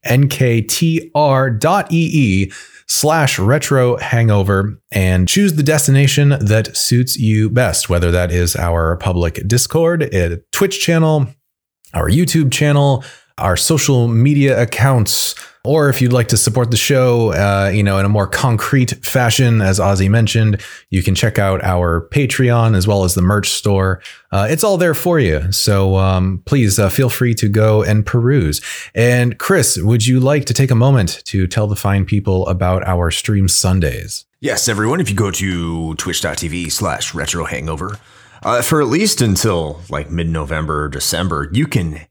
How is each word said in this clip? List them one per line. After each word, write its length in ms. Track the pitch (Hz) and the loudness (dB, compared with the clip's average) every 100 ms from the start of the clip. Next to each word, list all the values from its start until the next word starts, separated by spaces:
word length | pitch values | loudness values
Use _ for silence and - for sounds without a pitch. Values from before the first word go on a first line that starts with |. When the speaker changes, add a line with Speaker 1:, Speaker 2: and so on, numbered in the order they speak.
Speaker 1:
N 240 | - 127 139 | 0 2 2
K 340 | - 131 117 | 2 2 2
T 480 | 107 - 165 160 160 147 | -2 -2 0 0 -2 0
R 340 | 147 131 135 | 2 2 0
dot 400 | 110 156 196 - | 0 0 0 0
E 160 | 165 165 | -2 0
E 400 | 160 120 95 95 - - - - | 2 2 2 -2 -8 -20 -20 -6
slash 500 | - 147 160 139 - | -2 0 2 0 0
retro 560 | 98 120 - 139 123 120 | 0 0 2 2 2 0
hangover, 880 | - 117 113 104 98 98 104 95 _ | -2 0 2 2 2 0 0 -6 _
and 380 | 104 92 92 90 | 0 2 2 2
choose 240 | - 202 | 2 2
the 100 | 156 | 2
destination 680 | 147 151 - 135 139 - 143 143 | 0 2 2 4 4 4 2 2
that 340 | 104 107 107 - | 2 2 0 -4
suits 420 | - 123 123 - | 0 0 0 0
you 320 | 110 107 107 | 0 2 2
best, 400 | 120 120 - - | 0 0 -2 0
whether 220 | 87 87 | 0 2
that 200 | 87 90 | 0 0
is 260 | 87 87 - | 0 -2 -2
our 400 | 87 85 82 85 | -2 0 0 -2
public 500 | - 87 85 - 98 | -2 -2 -2 -4 -2
Discord, 680 | 123 - 160 165 170 147 | -2 0 0 0 0 -2
a 280 | 95 85 85 _ | -2 -2 -4 _
Twitch 300 | - 196 190 | -2 -2 -2
channel, 460 | - 165 160 156 127 - _ _ _ _ _ | 0 2 2 2 -2 -6 _ _ _ _ _
our 160 | 85 78 | -4 0
YouTube 420 | 123 170 160 143 | 2 2 2 0
channel, 540 | - 147 143 139 131 - - _ - | 0 0 2 2 0 -4 -20 _ -4
our 180 | 95 87 | -2 0
social 540 | - 151 - 131 117 | 0 0 2 2 2
media 520 | 117 131 147 139 113 | 2 2 4 2 2
accounts, 760 | 120 - 139 127 101 - - - - _ | 0 0 2 2 2 -2 -4 -8 -18 _
or 260 | - 156 143 | 0 2 2
if 120 | - | 2
you'd 120 | 127 | 2
like 140 | 123 117 | 2 2
to 80 | 113 | 0
support 340 | - 110 117 | 0 0 0
the 60 | 117 | -2
show, 540 | - 139 127 120 113 | 0 2 2 2 0
uh, 380 | 82 101 98 98 | 0 0 2 0
you 120 | 98 | 2
know, 160 | 101 98 | 2 2
in 60 | 98 | 2
a 40 | |
more 160 | 107 95 | 0 0
concrete 800 | - 131 113 - 139 123 - - | -2 0 0 0 0 0 -4 -4
fashion, 560 | 131 123 - 127 113 | 0 0 2 2 2
as 180 | 95 95 | 2 2
Ozzy 300 | 98 98 95 | 2 2 2
mentioned, 500 | 113 113 113 110 101 - - _ | 2 2 2 2 0 -6 -20 _
you 140 | 95 | -2
can 100 | - | 0
check 240 | 90 113 - | 0 0 0
out 260 | 98 95 | 0 0
our 440 | 95 90 87 85 82 | 0 0 0 -2 -2
Patreon 680 | 143 131 - 127 120 113 101 | -2 -2 0 2 2 2 2
as 120 | 95 | 2
well 160 | 101 | 2
as 100 | 92 | 0
the 80 | 95 | 0
merch 280 | 90 104 - | 2 0 -2
store. 520 | - 107 98 95 90 - - _ | -4 -2 0 0 -4 -10 -20 _
Uh, 160 | 98 107 | -4 -2
it's 140 | 160 | 0
all 140 | 220 185 | 0 2
there 180 | 175 151 | 0 0
for 240 | 180 170 | 0 0
you. 320 | 104 76 82 | 2 0 -2
So, 460 | 98 - 98 98 95 | -2 0 2 2 2
um, 440 | 95 92 92 92 - | 2 2 0 -4 -2
please, 340 | 143 110 95 | 0 2 2
uh, 100 | 98 | 0
feel 200 | - 131 | 2 -2
free 260 | - 123 113 | 0 -2 0
to 120 | 107 | 0
go 360 | 107 110 107 | 2 2 2
and 220 | 101 107 104 | 2 0 0
peruse. 540 | 123 120 143 80 71 - - - - | 0 2 2 0 -4 -8 -14 -10 0
And 420 | 120 123 123 113 | 2 2 0 -2
Chris, 400 | - 190 127 - | 0 0 2 0
would 280 | 95 117 110 | 2 2 2
you 120 | 127 | 2
like 260 | 131 147 - | 2 0 0
to 80 | |
take 180 | 120 135 | 0 2
a 40 | 117 | 4
moment 460 | 127 135 92 - - | 4 4 0 -4 -6
to 200 | 101 92 | -2 -2
tell 220 | - 104 | -2 -2
the 80 | 104 | -2
fine 300 | 101 98 92 | 0 0 0
people 420 | 104 98 92 92 | -2 0 -2 0
about 360 | 90 92 92 - | -2 0 -2 -2
our 240 | 90 85 | -2 -2
stream 360 | - - 101 95 | -2 -2 0 2
Sundays? 800 | - 95 92 78 64 98 - - _ | 0 0 0 0 -4 -10 -14 -16 _
Speaker 2:
Yes, 280 | 135 113 - | -6 -2 -2
everyone. 320 | 104 107 160 | -2 -2 -2
If 120 | 135 | -2
you 40 | 101 | -2
go 140 | 101 | -2
to 640 | 90 98 90 82 82 80 78 | -2 -4 -4 -4 -6 -6 -6
twitch 260 | - 82 | -6 -6
dot 180 | 82 73 | -6 -6
T 80 | 82 | -6
V 220 | 87 85 | -6 -6
slash 440 | - 98 - - | -4 -4 -6 -8
retro 320 | 82 71 85 78 | -8 -6 -6 -6
hangover, 540 | 76 76 80 92 104 _ - - - | -8 -8 -8 -10 -12 _ -20 -20 -10
uh, 200 | - 120 | -4 -2
for 180 | 117 156 | 0 0
at 60 | 135 | 2
least 340 | 151 208 - | 0 0 0
until, 600 | 120 92 110 87 78 76 87 | 0 0 0 -2 -4 -10 -10
like, 180 | 71 76 | -10 -6
mid-November, 800 | 85 82 80 71 80 78 76 76 | -4 -4 -4 -4 -6 -4 -4 -6
December, 600 | 69 - 82 92 80 71 | -6 -6 -4 -2 -4 -4
you 140 | 98 151 | -2 -4
can 400 | 110 82 76 - | -4 -8 -8 -16